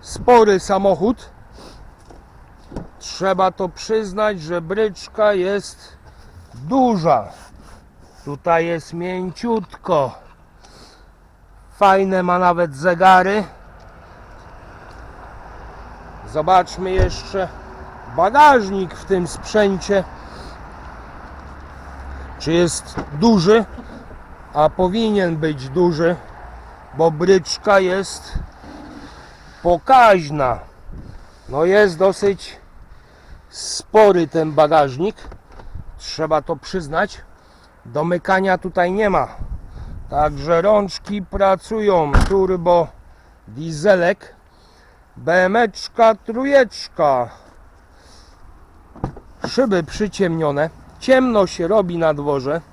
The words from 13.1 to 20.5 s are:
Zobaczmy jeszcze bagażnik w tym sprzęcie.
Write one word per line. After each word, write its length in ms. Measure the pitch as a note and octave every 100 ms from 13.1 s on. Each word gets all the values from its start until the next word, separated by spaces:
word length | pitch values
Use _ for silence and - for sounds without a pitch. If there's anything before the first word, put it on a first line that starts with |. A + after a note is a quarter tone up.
| F#3 F#3 G#3 F#3+ - - - - - - - - - - - - - - - - - - - - - - - - - - - -
Zobaczmy 640 | D#3 D#3 F#3 F3 - F#3
jeszcze 560 | F#3 F#3 - - G3 F3+ - - - - - - -
bagażnik 800 | F3+ C4 D4+ C4+ G3 G3 F3+
w 120 | - -
tym 220 | F#3+ F3
sprzęcie. 760 | - - G#3+ G3+ F#3+ - G3+ F3+ - - - -